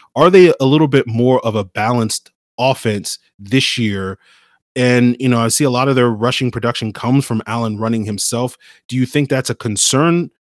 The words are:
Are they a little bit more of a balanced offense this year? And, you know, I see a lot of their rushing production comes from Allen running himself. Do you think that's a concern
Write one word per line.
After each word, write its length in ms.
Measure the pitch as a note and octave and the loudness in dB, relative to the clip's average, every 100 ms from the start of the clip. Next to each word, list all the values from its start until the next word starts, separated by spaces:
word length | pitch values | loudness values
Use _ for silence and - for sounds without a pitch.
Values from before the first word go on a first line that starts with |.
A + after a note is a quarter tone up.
| _ B2+ | _ 2
Are 140 | E3+ | 6
they 240 | F#3 F3 - | 8 6 4
a 60 | C3+ | 2
little 220 | D3+ D3+ | 2 4
bit 200 | C3+ A#2+ | 2 0
more 360 | A2+ B2 B2+ A2+ | 0 2 2 0
of 100 | G#2+ | -2
a 80 | |
balanced 680 | F#2 G#2+ A2 B2 A2 - - _ _ - | -4 -4 -2 0 -2 -6 -12 _ _ -2
offense 600 | C3 B2+ A2+ G2+ - - _ - | -2 0 -4 -4 -8 -12 _ -20
this 380 | G2+ C3 - - | -2 0 0 -2
year? 420 | G#2+ G2 F#2+ F#2+ _ _ _ _ _ B2+ | -4 -4 -8 -10 _ _ _ _ _ -2
And, 400 | B2 B2 B2 A#2+ | 2 4 2 2
you 100 | C3 | 0
know, 100 | A#2 | 0
I 80 | A#2 | 0
see 160 | - | 0
a 60 | C#3 | 0
lot 180 | B2 C3+ | 0 0
of 80 | B2+ | 2
their 140 | A#2+ | 2
rushing 420 | G#2+ A#2+ - B2 | 0 -2 -2 -4
production 420 | A#2 A#2+ - A2 | -2 -4 -4 -8
comes 320 | - A#2 C#3 - | -6 0 0 0
from 160 | A2 - | -4 -4
Allen 320 | A#2 A2+ G#2 | -4 -4 -4
running 240 | A2+ A2+ | -4 -4
himself. 540 | G#2+ G#2 - A#2+ B2 - - _ - | -4 -6 -4 -4 -4 -8 -20 _ -6
Do 60 | B2+ | -4
you 100 | B2 | -2
think 240 | D3 C#3 | -2 0
that's 200 | C3+ - | -2 -4
a 60 | A2+ | -6
concern 760 | G#2+ G2+ - C3+ E3 E3+ E3+ _ | -6 -2 0 2 2 0 -2 _